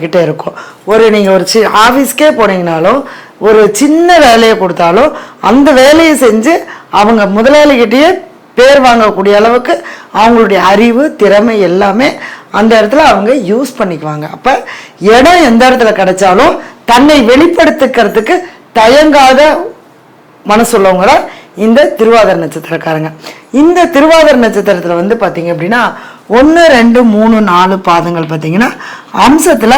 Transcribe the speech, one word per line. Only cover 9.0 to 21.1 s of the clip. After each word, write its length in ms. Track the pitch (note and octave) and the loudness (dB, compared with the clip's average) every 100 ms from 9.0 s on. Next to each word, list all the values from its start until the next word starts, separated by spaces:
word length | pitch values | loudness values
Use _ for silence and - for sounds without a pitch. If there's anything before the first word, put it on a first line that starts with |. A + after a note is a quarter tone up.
| G#3+ F#3+ G3 G3+ | 0 -2 0 2
அளவுக்கு 320 | A3+ B3 B3 E4+ - - - F#3+ | 2 0 -2 -6 -8 -20 -8 -2
அவங்களுடைய 400 | A3+ A#3 G3+ F#3+ F3+ | 2 2 2 0 0
அறிவு, 320 | G3+ A#3 A#3 D4+ D4+ | 2 0 0 -2 0
திறமை 340 | G3+ G3+ A#3 G#3+ F3 | 0 2 0 -2 -2
எல்லாமே 400 | F#3 G3+ G3+ C#4+ - - - - G3 | 0 -2 -2 -4 -4 -14 -20 -10 -2
அந்த 120 | A3 A3+ | 0 0
இடத்துல 260 | G#3 C#4 D4 | 0 2 2
அவங்க 200 | G3+ G#3 C#4 F3+ | 0 -2 -2 -2
யூஸ் 260 | A3+ C4 - | -4 -4 -6
பண்ணிக்குவாங்க. 460 | G3 D#3 D3+ D3+ D#3 - | -8 -8 -10 -10 -12 -6
அப்ப 140 | A#3+ - - - - - F#3+ | -4 -4 -6 -18 -20 -6 0
இடம் 320 | A#3 D#4 F4+ D4 | 2 4 2 2
எந்த 120 | A3+ B3+ | 2 2
இடத்துல 240 | B3 A3 G#3 | 2 0 0
கிடைச்சாலும் 540 | F#3 F#3 F#3+ F#3+ D#4 - - - - | -2 0 0 2 0 -2 -10 -10 -2
தன்னை 260 | A#3 D4 D4 A3+ | 2 4 2 2
வெளிப்படுத்திக்கிறதுக்கு 1040 | C4+ E4+ E4+ D#4+ - C4 B3 G#3 A3 G#3+ E4+ - - - A#3+ | 2 2 2 0 0 -2 0 -2 -2 -2 -4 -6 -20 -8 0
தயங்காத 600 | A3+ C#4 D4+ C#4+ C4 C4 D4+ D4 G#4+ - - _ _ _ _ _ - | 2 4 4 4 2 4 2 0 -8 -14 -20 _ _ _ _ _ -4
மனசுள்ளவங்க 540 | G#3+ A3+ A3 G3 F#3 G3+ | -2 0 0 0 0 0